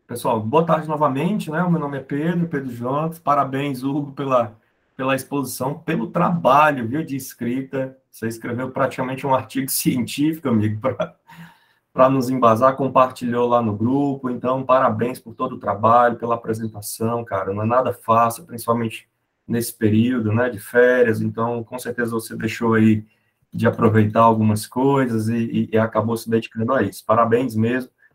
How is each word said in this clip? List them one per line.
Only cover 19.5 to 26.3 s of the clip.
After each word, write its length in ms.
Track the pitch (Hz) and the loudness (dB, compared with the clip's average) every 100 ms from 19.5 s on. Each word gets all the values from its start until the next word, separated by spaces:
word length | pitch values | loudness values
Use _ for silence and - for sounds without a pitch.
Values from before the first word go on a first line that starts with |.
| 117 113 | -4 -4
período, 580 | - 107 107 120 127 107 | 0 2 4 4 0 0
né, 160 | 110 123 | 0 0
de 100 | 104 | -4
férias. 640 | - 123 123 127 117 110 | 0 4 4 6 4 2
Então, 440 | 110 110 117 117 | -4 -4 -4 -4
com 140 | 113 123 | -8 -10
certeza 340 | 120 120 117 | -8 -4 -4
você 240 | 117 - 113 | -4 -6 -6
deixou 380 | 110 - 117 | -6 -2 2
aí 300 | 110 110 107 - _ _ _ _ | 4 6 4 -2 _ _ _ _
de 140 | 110 113 | 0 0
aproveitar 560 | - 113 110 107 113 | 4 4 4 4 6
algumas 440 | 113 110 110 104 - | 6 6 2 2 -2
coisas 640 | 123 139 139 123 110 107 | 0 2 2 2 0 0
e, 80 | 117 | -2
e, 340 | 113 113 110 | -2 -2 0
e 60 | 110 | 0
acabou 380 | 110 110 110 113 | 2 0 -2 -4
se 140 | 113 | -2